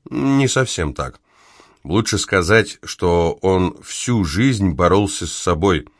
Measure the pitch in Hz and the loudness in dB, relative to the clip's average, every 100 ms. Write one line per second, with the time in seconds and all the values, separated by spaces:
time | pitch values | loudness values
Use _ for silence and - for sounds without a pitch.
0 | - 123 135 139 135 135 127 - 78 - | -10 -2 2 2 2 0 -2 -2 -4 -4
1 | 65 - _ _ _ - - _ 71 95 | -10 -10 _ _ _ -20 -20 _ -4 -2
2 | 113 104 - 95 85 110 - - - - | 0 -2 0 0 4 2 2 -6 -14 -4
3 | 90 85 82 - 95 92 90 - - - | 0 2 0 0 0 2 0 -4 -14 -10
4 | - 120 85 82 135 113 98 73 85 95 | -2 0 0 0 0 2 -2 2 2 4
5 | 101 - 82 - - 82 98 82 - _ | 2 -4 -8 -6 -2 0 2 0 -4 _